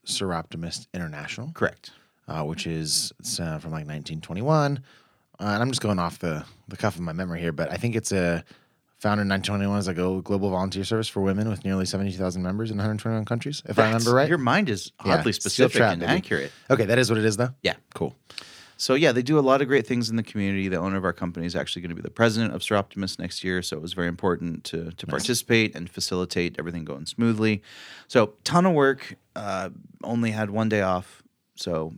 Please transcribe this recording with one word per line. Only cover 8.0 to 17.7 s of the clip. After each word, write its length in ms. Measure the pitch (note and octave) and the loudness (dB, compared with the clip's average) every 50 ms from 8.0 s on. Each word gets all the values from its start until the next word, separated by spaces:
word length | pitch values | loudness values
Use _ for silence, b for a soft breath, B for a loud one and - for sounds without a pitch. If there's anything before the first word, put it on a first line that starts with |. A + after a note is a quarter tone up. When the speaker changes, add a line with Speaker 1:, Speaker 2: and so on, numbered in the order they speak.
| - - | -2 0
Speaker 1:
a, 320 | G2+ F#2+ F2 E2+ E2+ E2 b b b b b b b b b _ _ _ | 0 2 2 2 2 0 b b b b b b b b b _ _ _
founded 220 | - G#2+ G#2 G#2 G2+ | 0 0 2 2 2
in 40 | G2 | 2
nineteen 240 | G2 G2 F#2+ G2 G#2 | 0 0 0 -2 -2
twenty-one 220 | G2+ G2+ G2+ G2+ G#2 | 0 0 0 0 0
as 80 | F#2+ F#2 | 0 -2
a 60 | F2+ | -2
glo-, 280 | E2 F2+ F#2 F#2 F#2 | 0 0 0 0 -2
global 280 | - - G2+ G2 G2 G2+ | -2 -2 -2 0 0 0
volunteer 320 | F#2 F2+ F#2+ F#2+ F#2+ G2 G2 | 0 0 0 -2 -2 -4 -4
service 240 | - A2+ A2 A2+ - | -2 -2 -2 -2 -2
for 140 | - G2 | -2 0
women 280 | F#2+ G2 F#2+ G2+ G#2+ A2 | 0 2 2 0 0 -2
with 140 | G#2 F2+ - | -2 -2 -2
nearly 200 | F#2+ F#2+ F#2+ F#2 | -2 0 0 0
seventy-two 320 | F2 - G2 G2 G2 F2 F2+ | -2 -2 -2 -2 -2 -2 -2
thousand 260 | F#2+ F#2 E2+ F#2 F2+ | -2 -2 -2 -2 -2
members 280 | F2+ F#2+ G#2+ A2+ A2 | -2 -2 -4 -4 -4
in 80 | A2 G2+ | -2 -2
a 40 | G2+ | -2
hundred 160 | G#2+ G#2+ G#2+ | -2 -2 -2
twenty-one 260 | - A2+ A2+ A2 G#2+ | -2 -2 -2 -2 -2
countries, 380 | - A#2 A#2+ - C#3+ D3 - - | -2 -2 -4 -4 -6 -8 -8 -8
if 140 | - - - | 0 4 4
I 40 | A2 A2 | 4 6
Speaker 2:
That's, 140 | A2+ A#2 A#2 | 4 4 4
Speaker 1:
remember 100 | A#2 B2 C3 | 4 4 6
right. 120 | D3 D3+ | 4 4
Speaker 2:
your 80 | E3+ D#3+ | 2 2
mind 320 | C3 A#2 C3+ G3 G#3 C#3+ | 2 2 2 4 2 0
is 220 | G#2 F#2 - - - - - | 0 -2 -4 -10 -12 -4 2
Speaker 1:
Yeah, 80 | G2 F2+ D#2+ | 2 2 4
Speaker 2:
oddly 120 | - A#2 G#2 | 4 2 0
Speaker 1:
steel 160 | - - G2 | 0 -2 -2
Speaker 2:
specific 280 | - - B2+ A#2+ - A#2+ | 4 4 4 6 6 6
Speaker 1:
trap, 140 | A#2+ G#2+ F2+ | 4 4 4
Speaker 2:
and 80 | E2+ | 2
Speaker 1:
baby. 100 | E2+ G2 C#3+ | 2 2 0
Speaker 2:
accurate. 380 | F#3 F#3 - G2+ D2+ C#2 D2 B B B - | 0 0 0 -2 -2 -2 -4 B B B 2
Speaker 1:
Okay, 160 | C3+ A2+ A2 | 2 4 4
that 140 | F#2+ A#2 B2 | 4 4 4
is 100 | B2+ A2 | 4 4
what 80 | A2+ A2 | 4 4
it 80 | G#2+ | 2
is, 120 | A2 G#2 G2+ | 2 2 2
though? 160 | A#2+ B2+ C3 - - | 0 -2 -2 -2 -2
Speaker 2:
Yeah. 120 | F2+ | -2